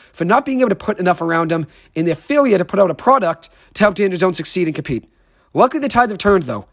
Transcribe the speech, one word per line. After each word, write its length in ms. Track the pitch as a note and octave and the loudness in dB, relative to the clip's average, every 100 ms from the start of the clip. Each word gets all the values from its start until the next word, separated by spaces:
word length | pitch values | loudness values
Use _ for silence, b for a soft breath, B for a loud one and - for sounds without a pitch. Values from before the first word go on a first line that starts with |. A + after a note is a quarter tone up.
| b | b
for 100 | - | -6
not 220 | F3 A#3 C#4 | 0 0 0
being 140 | C4 | 0
able 100 | B3 | 0
to 60 | F#3 | 0
put 240 | - G#3+ | -4 -2
enough 200 | F3+ E3+ | 0 0
around 320 | E3 E3 E3 | -2 -2 0
him 140 | E3 D3+ b b D#3+ | -2 -4 b b -4
and 120 | E3 | -4
their 80 | D3+ | -4
failure 440 | - D4 C#4 F#3+ | -2 0 2 2
to 60 | F3 | 0
put 140 | F#3+ | 0
out 120 | F#3 | 0
a 40 | D3+ | 0
product 540 | A#3+ C4+ F3 D#3+ - b b - | 2 2 2 -4 -10 b b 0
to 80 | |
help 120 | G#3 F#3 | 0 2
Daniel 240 | G3 F3+ | 0 0
Jones 180 | F#3 E3+ | 0 -2
succeed 300 | D#3 F#3+ D#3+ | -4 -2 -2
and 80 | D3+ | -4
compete. 340 | - A2+ - _ _ _ _ D3+ | -6 -8 -8 _ _ _ _ 0
Luckily, 240 | B3+ D#4 | 2 2
the 80 | C4+ | -2
tides 240 | A#3 A#3+ | 0 0
have 80 | G3 | 0
turned, 240 | G3+ G3 | 2 2
though. 240 | C#3 G#2 - | 0 -8 -12